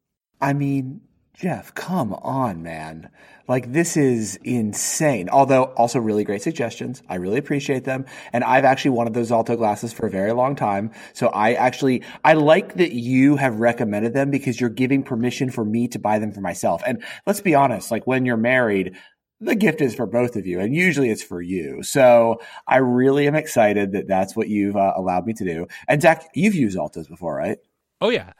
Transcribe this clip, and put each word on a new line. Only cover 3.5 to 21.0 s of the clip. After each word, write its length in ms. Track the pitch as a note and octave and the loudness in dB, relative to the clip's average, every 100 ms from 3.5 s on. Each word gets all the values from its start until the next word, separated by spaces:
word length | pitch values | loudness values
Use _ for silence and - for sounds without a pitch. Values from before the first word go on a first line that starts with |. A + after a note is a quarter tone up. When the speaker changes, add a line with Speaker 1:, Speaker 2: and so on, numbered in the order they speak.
| B2 A#2+ | -4 0
Speaker 1:
this 240 | C#3+ E3+ D#3 | -2 0 2
is 400 | C3+ A#2 G#2 - | 2 2 -2 -8
insane. 840 | A#2+ B2 G#2+ G2 - - D#3 A2+ F2+ | -4 -2 -2 -4 -6 0 0 0 2
Although, 340 | C3+ C3+ C3 | 2 4 4
also 340 | C3 - A#2+ C3 | 2 0 0 0
really 260 | A2 G#2 | 0 0
great 180 | G#2 G2+ | -2 -4
suggestions. 600 | E3+ - A#2 - B2 B2 - | -6 -4 -6 -6 -12 -12 -10
I 80 | F#2 | -8
really 220 | F#2 A2 | -4 -4
appreciate 460 | D3 D3 C#3+ C3 | -2 -4 -2 -4
them. 220 | C3 C3 C3+ - - | -4 -8 -8 -16 -6
And 120 | A#2+ | -2
I've 200 | A2+ B2+ | 4 4
actually 280 | C3 C3+ C#3+ | 6 4 0
wanted 220 | A#2+ A#2 | 0 0
those 160 | A#2 A2+ | -2 0
Zalto 260 | A#2 A2+ A#2 | 0 0 0
glasses 360 | A2 G2+ A#2 | 0 -2 -6
for 140 | - A2 | -6 -4
a 40 | |
very 220 | F#2+ G2+ | -2 -2
long 220 | A#2+ C3 | 0 -2
time. 380 | C#3 G#2+ G2 A2 - - | 0 -2 -2 -4 -10 -20
So 140 | - B2 | -4 -2
I 260 | G2+ A2 | 2 2
actually, 480 | A#2+ B2+ - C3+ A#2+ - - | 2 0 0 0 0 -4 0
I 100 | D3+ | 4
like 400 | D#3 D3 E3+ - | 4 6 4 2
that 180 | F3 E3+ | 0 0
you 440 | A#2+ A#2+ C3 C3+ C#3+ | 0 0 4 6 4
have 240 | C3+ G#2+ | 2 2
recommended 540 | A#2 A#2 A2+ G#2 A#2 | 0 0 -2 -2 -2
them 160 | C3+ C#3 | 0 0
because 300 | C#3 C3 A2+ | 0 -2 -2
you're 100 | A#2+ | -4
giving 320 | G#2+ B2+ C#3 | 0 0 0
permission 480 | C3+ A2+ B2 - B2+ | 0 -2 -2 -2 -4
for 140 | B2 | -2
me 240 | G#2+ A2+ A#2+ | -2 -2 -2
to 100 | A2 | -2
buy 200 | G#2 A2 | 0 0
them 140 | G#2+ | -2
for 80 | G2+ | -6
myself. 420 | F#2 F2 A2 E2+ B2+ | -8 -4 -2 -2 -4
And 160 | A#2+ - - - | -6 -10 -8 -4
let's 140 | G3+ | -2
be 140 | F3+ | 2
honest, 360 | C#3+ C3+ G#2 - | 4 4 0 -4
like, 160 | A2+ - | -4 -2
when 180 | C3 | 0
you're 120 | B2+ A2+ | 0 0
married, 600 | A#2 B2+ A#2 G2+ F#2 - - _ _ _ | 2 2 2 0 -2 -8 -20 _ _ _
the 160 | A3+ A3+ | -2 2
gift 240 | G#3+ - | 2 2
is 140 | C3+ | -2
for 120 | G#2+ A2 | -2 -2
both 300 | A#2 B2 A2 | -2 -2 -4
of 100 | F2+ | -6
you, 140 | F2+ | -4
and 120 | G#2 | -2
usually 360 | D3+ F#3 C#3 | 0 2 2